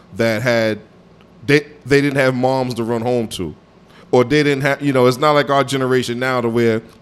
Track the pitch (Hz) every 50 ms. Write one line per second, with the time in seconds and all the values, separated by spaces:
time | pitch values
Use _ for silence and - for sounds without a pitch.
0 | - _ - 95 113 113 110 107 120 127 117 117 113 110 107 104 - - - -
1 | _ _ - _ - _ _ - - 110 143 151 147 - - - - 123 139 139
2 | 143 143 135 143 135 131 131 123 127 131 131 131 127 123 120 110 117 110 120 113
3 | 113 123 123 120 113 107 - - 90 76 73 - _ _ _ - - _ - -
4 | - - - 123 123 117 143 151 147 147 143 131 139 139 139 143 143 143 131 131
5 | 123 127 127 120 156 151 147 147 139 135 139 139 135 123 135 135 131 127 131 127
6 | 117 113 120 120 127 131 127 123 120 117 113 120 117 113 110 113 113 - - -